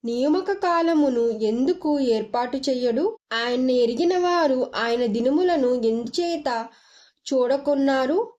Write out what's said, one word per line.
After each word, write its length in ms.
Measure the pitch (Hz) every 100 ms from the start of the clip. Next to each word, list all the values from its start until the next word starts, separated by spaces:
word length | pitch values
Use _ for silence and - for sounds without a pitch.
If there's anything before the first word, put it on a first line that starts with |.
| 233
నియామక 460 | 240 277 349 370
కాలమును 680 | 392 359 339 330 320 285 240
ఎందుకు 800 | 233 214 214 226 269 370 302 294
ఏర్పాటు 580 | 254 220 208 240 247 269
చెయ్యడు? 600 | 269 254 247 233 381 440 _
ఆయన్ని 400 | 226 240 247 254
ఎరిగిన 440 | 254 233 240 330 370
వారు 540 | 359 349 302 262 - -
ఆయన 300 | 233 240 240
దినములను 640 | 214 247 302 370 330 247
ఎందుచేత 1000 | 247 220 226 226 - 339 330 285 233 226 _ _ _ _ _ -
చూడకున్నారు? 1000 | 262 247 269 277 285 277 269 262 339 480